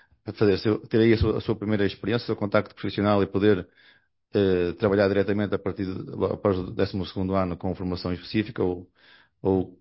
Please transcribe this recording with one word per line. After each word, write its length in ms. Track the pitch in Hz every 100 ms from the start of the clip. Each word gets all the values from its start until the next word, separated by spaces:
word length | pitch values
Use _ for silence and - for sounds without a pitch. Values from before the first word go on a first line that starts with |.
| _ _ -
fazer 240 | - 104 92
seu, 200 | 110 107
ter 180 | - 113
aí 140 | 113
a 60 | 107
sua, 200 | 110 113
a 20 |
sua 160 | 113 107
primeira 300 | 104 107 98
experiência, 380 | - 101 120
o 20 | -
seu 100 | 107
contacto 380 | 101 107 98
profissional 480 | - 104 107 101 101
e 40 | 95
poder, 420 | 98 104 92 - _ _ _ _ _ _
eh, 380 | 107 98 90 87 85
trabalhar 300 | 107 101 98
diretamente 460 | 98 98 104 101
a 40 | 95
partir 280 | 98 90 95
de, 380 | 95 135 101 95
após 260 | - 107 92
o 120 | 90
décimo 340 | - 95 98 87
segundo 280 | 98 92
ano 220 | 95 90 82
com 180 | 95
formação 380 | 87 90 87 90
específica 500 | 87 - 110 104 -
ou, 260 | 92 90 - _ _ - _ _
ou 360 | 95 95 90 -